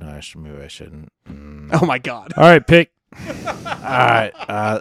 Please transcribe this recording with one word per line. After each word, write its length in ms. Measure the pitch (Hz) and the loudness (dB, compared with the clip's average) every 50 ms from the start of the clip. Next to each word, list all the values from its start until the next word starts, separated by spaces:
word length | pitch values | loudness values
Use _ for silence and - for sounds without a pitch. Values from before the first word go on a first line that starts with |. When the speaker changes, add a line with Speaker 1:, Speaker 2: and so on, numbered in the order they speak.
Speaker 1:
no, 80 | 80 76 | -18 -16
I 120 | 73 73 | -16 -16
should, 200 | 73 - - 82 80 | -18 -18 -18 -18 -18
maybe 180 | 76 73 71 69 | -18 -18 -18 -18
I 40 | 71 | -20
shouldn't. 420 | - - 78 76 73 76 80 - _ _ _ - | -20 -20 -20 -20 -20 -20 -20 -20 _ _ _ -20
Mm. 420 | - 71 73 - - - - - - | -20 -20 -20 -20 -20 -20 -10 -4 0
Speaker 2:
Oh, 140 | 160 151 | 0 0
my 120 | 160 131 127 | 0 -2 -4
God. 340 | 123 139 123 113 - - - | -6 -10 -12 -12 -14 -12 0
Speaker 3:
All 60 | - 147 | 4 6
right, 220 | 170 170 156 - | 8 8 6 4
pick. 240 | - 170 170 165 - _ _ _ _ | 4 4 4 4 2 _ _ _ _
Speaker 1:
<laughs> 160 | - - - | -20 -18 -14
All 60 | 330 277 - - 339 - - - | -14 -14 -12 -10 -10 -12 -10 -10
right. 640 | 339 294 - - - 135 123 127 120 117 113 110 101 - | -12 -12 -12 -8 -4 0 2 4 4 4 2 2 -2 -8
Uh, 440 | - - - 104 104 107 107 110 107 | -14 -14 -10 -8 -6 -4 -4 -4 -6